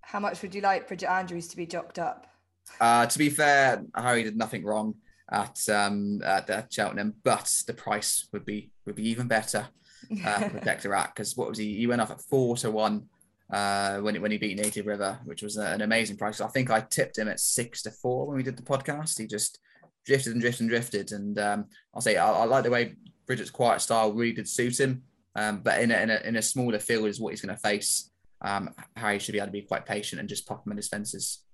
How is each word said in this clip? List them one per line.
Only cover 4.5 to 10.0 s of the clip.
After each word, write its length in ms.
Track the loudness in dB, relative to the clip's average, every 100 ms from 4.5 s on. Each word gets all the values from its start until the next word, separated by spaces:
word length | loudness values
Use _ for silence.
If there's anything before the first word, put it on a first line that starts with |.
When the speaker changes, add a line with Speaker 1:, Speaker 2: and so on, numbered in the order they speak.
| -4
Speaker 2:
wrong 300 | -2 0 -2 -6 _ _ -4
at, 380 | -2 -2 -4 0
um, 520 | 2 2 2 -2 -2
at, 240 | 2 2 2
at 240 | -4 -4
Cheltenham, 420 | -2 -2 0 -4 0
but 280 | 2 2 2 -2 -2
the 80 |
price 540 | -8 -2 -2 0 -2 -4
would 120 | -10
be, 260 | -6 -8 -8 -16
would 100 | -12
be 140 | -4 -4
even 180 | -2 0
better, 400 | 0 0 -4 -6 _ _ -20